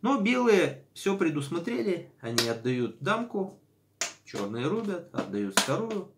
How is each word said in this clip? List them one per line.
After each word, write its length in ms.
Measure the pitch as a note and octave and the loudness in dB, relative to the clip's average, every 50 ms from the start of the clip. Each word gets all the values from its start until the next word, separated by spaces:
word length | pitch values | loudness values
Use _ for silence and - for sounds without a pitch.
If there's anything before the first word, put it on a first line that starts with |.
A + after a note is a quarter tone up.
Но 180 | - A3+ C#4 A#3+ | 2 2 2 4
белые 640 | G3 G#3+ B3 B3+ B3 A#3 G#3+ F#3+ E3 C#3 - - - _ _ | 4 4 4 4 6 6 6 6 6 2 0 -6 -18 _ _
все 240 | - - G3 G3 G3 | -4 -2 0 2 2
предусмотрели. 920 | F#3+ D#3+ D3 D3 C3+ - E3 E3+ E3 A3+ A#3+ B3 A3+ G#3 F3+ E3 - - - _ | 2 2 2 0 -2 -2 -4 -4 -2 -2 -2 -2 0 0 0 -2 -4 -12 -18 _
Они 260 | - A#2 A#2 A#2 A#2 A#2 | -8 -2 0 0 0 0
отдают 500 | A#2 A2+ - B2+ B2+ B2 A#2+ A2 - - | -2 -2 0 -2 0 0 -2 -4 -4 -6
дамку. 600 | C#3 F#3 G#3+ A3+ A#3+ A#3 - G#3 F#3+ F#3+ - - _ _ _ _ _ _ _ _ - - - - _ | -2 0 0 0 -2 -4 -4 -4 -4 -4 -8 -16 _ _ _ _ _ _ _ _ -8 -8 -8 -14 _
Черные 400 | - - - G2+ G2+ A2 A#2 B2 | -10 -6 -6 -6 -4 -4 -2 -2
рубят, 420 | D#3 G3 A3+ A3+ G3+ F#3+ F3 E3+ - - | 0 0 -2 -2 -4 -4 -6 -6 -8 -6
отдают 460 | C3+ - - G3 G3+ G#3 G3 F#3+ - | -6 -6 -4 -2 -2 -2 2 2 0
вторую 520 | - - C3+ F#3+ A3 A3+ A3 G3+ F#3 - - | 2 2 0 -2 -2 -4 -4 -6 -8 -8 -14